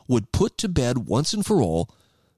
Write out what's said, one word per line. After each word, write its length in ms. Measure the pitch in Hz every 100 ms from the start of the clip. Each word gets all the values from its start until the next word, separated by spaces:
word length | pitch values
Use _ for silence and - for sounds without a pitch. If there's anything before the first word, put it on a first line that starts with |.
| -
would 240 | 120 107
put 260 | - 202 -
to 100 | 214
bed 400 | 165 123 127 98
once 260 | 113 156
and 120 | 208 190
for 160 | 202
all 280 | 92 82 - _ _ _ _